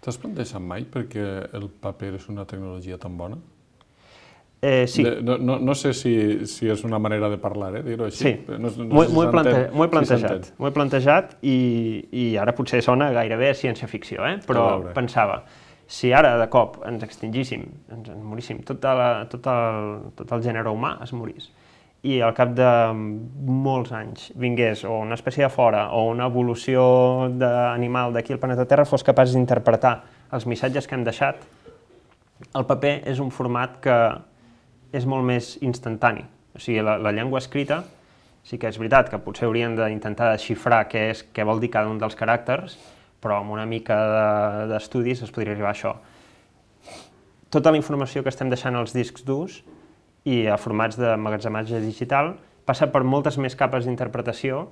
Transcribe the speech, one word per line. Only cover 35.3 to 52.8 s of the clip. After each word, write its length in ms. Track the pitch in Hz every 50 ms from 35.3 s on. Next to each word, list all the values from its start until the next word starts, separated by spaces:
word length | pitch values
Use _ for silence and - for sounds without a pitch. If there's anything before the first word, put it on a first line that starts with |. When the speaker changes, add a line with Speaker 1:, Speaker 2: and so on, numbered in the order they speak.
| 123 120 120 - - -
Speaker 2:
instantani. 600 | 143 127 120 - - 120 113 113 - 120 113 - - - _ _ _ _ _
O 40 | -
sigui, 220 | - - 117 110 107
la, 120 | - 110
la 140 | 98 107 107
llengua 280 | 104 107 117 131 131 131
escrita 440 | 127 - - 143 143 143 147 165 180 - - _ _ _ _ _ _ _ _ _ _
sí 100 | - -
que 100 | - -
és 120 | 113 107 107
veritat 320 | 113 110 117 135 127 -
que 80 | - 107
potser 260 | - - 101 - -
haurien 280 | 117 110 117 117 117 117
d'intentar 560 | 113 113 107 107 107 - 107 104 - 120 117 110
desxifrar 480 | 107 - - 120 - - 123 117 113 104 -
què 160 | - 113 107 110
és, 100 | 113 - - _ _
què 100 | - 107
vol 140 | 104 110 110
dir 80 | 117 120
cada 160 | 120 113 107 107
un 80 | 110 107
dels 160 | 110 110 -
caràcters, 580 | - 113 110 117 120 - - 127 147 185 185 - - - - - - _ _ _ _
però 160 | - 113 101
amb 160 | 101 101 104 107
una 140 | 107 110 113
mica 260 | 113 113 110 - 110 107 110 107
de, 160 | 107 110 107 107 107 107 104 107 104 107 107 110 110
d'estudis 480 | 107 - - - 131 120 123 127 123
es 80 | 117 101
podria 220 | - - 110 104 104
arribar 160 | 104 104 101
a 60 | 104
això. 160 | - - 107 - - - - - - - _ _ _ _ _ _ _ _ _ _ _ _ - - - - - _ _ _ _ _ _ _ _
Tota 200 | - 151 135 160
la 60 | 156 151
informació 440 | 143 - 151 139 139 123 - 143 131
que 80 | 139
estem 180 | 131 - 139 131
deixant 280 | 127 127 - 131 123 120
als 140 | 117 110 -
discs 300 | 127 117 - - - -
durs 320 | 127 135 139 170 190 - - _ - - - _ _ _ _ _ _ _ _ _
i 200 | 143 131 120 110
a 80 | 107 104
formats 400 | 104 - 117 110 107 110 113 107 117
de 160 | 123 117 110
magatzematge 640 | 110 107 107 107 104 104 113 107 107 110 110 117 113 107
digital 520 | 110 110 - 127 123 139 139 143 165 190 - - _ _ _ _
passa 200 | - 131 -